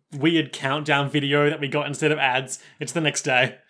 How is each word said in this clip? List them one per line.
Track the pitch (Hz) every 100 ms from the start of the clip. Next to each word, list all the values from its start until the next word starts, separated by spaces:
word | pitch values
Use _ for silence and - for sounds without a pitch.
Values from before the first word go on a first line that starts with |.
| _
weird | 147 156 165 156
countdown | - 135 147 151 143 139
video | 147 139 147 147
that | 151
we | 143
got | 147 143
instead | 135 156
of | 151
ads. | 139 127 135 - - _
It's | 139
the | 175
next | 151 -
day. | 143 127 131 - _